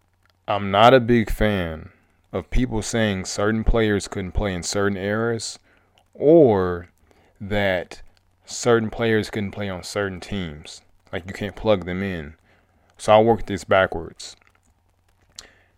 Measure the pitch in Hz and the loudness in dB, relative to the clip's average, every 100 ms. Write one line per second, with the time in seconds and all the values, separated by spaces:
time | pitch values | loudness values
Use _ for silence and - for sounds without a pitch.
0 | _ _ _ _ - 101 101 98 117 131 | _ _ _ _ -6 -4 0 6 8 8
1 | 113 120 101 - 107 101 85 80 82 _ | 6 2 2 0 0 0 -4 -8 -14 _
2 | _ _ _ 101 - 113 123 113 - 117 | _ _ _ -10 -4 -2 0 -4 -4 -2
3 | 107 95 90 - 104 110 107 117 107 101 | 0 -2 -6 -2 -2 0 0 2 2 0
4 | - 104 90 - 104 90 - 101 101 98 | -4 -10 -6 -4 -4 -4 -6 -2 -2 -2
5 | 98 107 117 113 - - _ _ _ _ | -4 -2 -4 -6 -10 -16 _ _ _ _
6 | _ - 139 170 135 98 90 87 87 _ | _ 0 6 8 8 4 0 -4 -10 _
7 | _ _ _ _ 98 104 101 90 - - | _ _ _ _ -6 -2 0 -2 -4 -16
8 | - _ _ _ - - 123 117 110 - | -20 _ _ _ -18 -4 2 2 0 -4
9 | 117 110 101 113 98 104 101 90 - 104 | 0 0 -2 -6 -8 -8 -10 -10 -8 -6
10 | 98 90 - 101 85 76 - - _ _ | -6 -8 -10 -8 -8 -12 -18 -20 _ _
11 | _ 98 90 - 104 - 110 101 87 90 | _ -12 -12 -10 -10 -4 -2 0 -2 -6
12 | 98 87 76 - _ _ _ _ _ - | -6 -8 -12 -18 _ _ _ _ _ -6
13 | - 107 113 110 - 98 - 98 92 82 | 4 6 6 2 -2 -8 2 2 2 -2
14 | 82 - - - _ _ _ _ _ _ | -12 -16 -20 -20 _ _ _ _ _ _
15 | _ _ _ - - _ _ | _ _ _ -20 -20 _ _